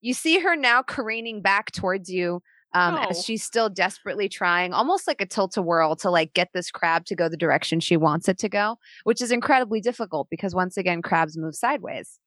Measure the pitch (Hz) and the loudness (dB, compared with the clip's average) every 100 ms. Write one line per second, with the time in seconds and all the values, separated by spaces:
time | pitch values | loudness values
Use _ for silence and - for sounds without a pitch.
0 | 220 254 320 339 349 339 254 240 262 - | -4 -2 2 2 2 2 4 4 2 -6
1 | 220 226 233 220 190 196 214 - 190 190 | -6 -6 -6 -2 2 2 0 -4 -2 -2
2 | 180 185 175 175 _ _ _ 180 175 165 | -2 -2 -2 -2 _ _ _ 2 2 2
3 | - 175 185 226 - 226 220 185 185 - | -2 -2 -4 -6 -2 0 0 2 -2 -2
4 | - 196 196 - 180 175 180 180 254 370 | -8 -4 -4 -2 0 2 0 0 0 0
5 | - 294 190 - 190 - 170 170 160 160 | -2 -4 -4 -2 -2 0 0 4 2 2
6 | 185 175 160 - 180 185 170 - 170 165 | 2 2 2 0 0 -2 -6 -4 0 0
7 | 165 180 165 165 165 143 - 165 - 170 | -2 -2 -2 0 2 2 2 -2 2 4
8 | 156 151 - 185 208 202 208 233 _ - | 4 2 0 0 -2 -2 -2 -4 _ -8
9 | - 233 240 240 240 262 240 220 202 240 | -2 -2 0 -2 4 2 4 -2 -2 -4
10 | 214 160 - 160 196 175 185 185 185 170 | -6 -4 -6 -6 -4 -2 -2 0 -2 -2
11 | 170 165 160 160 160 151 233 285 180 131 | 0 0 0 -2 -8 -4 -2 -2 -6 -10
12 | - - | -12 -18